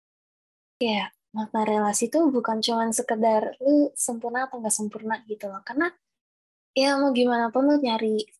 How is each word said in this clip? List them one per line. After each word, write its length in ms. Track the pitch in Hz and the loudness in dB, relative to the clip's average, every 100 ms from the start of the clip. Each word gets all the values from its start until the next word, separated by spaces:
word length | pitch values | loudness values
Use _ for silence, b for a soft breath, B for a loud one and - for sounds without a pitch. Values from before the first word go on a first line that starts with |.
| _ _ _ _ _ _ _ _ | _ _ _ _ _ _ _ _
ya, 280 | 233 208 185 - _ | -2 -2 -6 -12 _
makna 320 | 214 214 226 | -10 -6 -2
relasi 480 | 214 214 208 202 233 | 0 0 0 -2 0
tuh 160 | 311 330 | 2 2
bukan 240 | 247 220 220 | 2 -2 -2
cuman 320 | 214 226 226 | -2 -2 -2
sekedar, 640 | 226 247 226 226 220 220 - | -2 -2 0 2 2 0 -2
"Lu 320 | 262 294 285 | 4 4 4
sempurna 560 | - - 233 240 240 262 | -2 -6 -4 -6 -6 -6
atau 80 | 247 | -6
nggak 160 | 220 | -4
sempurna?" 400 | - 214 214 220 220 220 | -4 -4 -8 -6 -6 -6
gitu 160 | 214 202 | -10 -10
loh. 160 | 196 | -12
Karena, 240 | - 254 349 - _ _ _ _ _ _ _ | -8 -2 -4 -4 _ _ _ _ _ _ _
ya, 240 | - 269 277 | 0 2 2
mau 160 | 277 | 2
gimana 400 | 247 247 233 233 | 2 2 2 0
pun 160 | 254 285 | 2 4
lu 80 | 294 | 4
nyari, 400 | 254 220 226 214 - _ | 2 0 0 -2 -4 _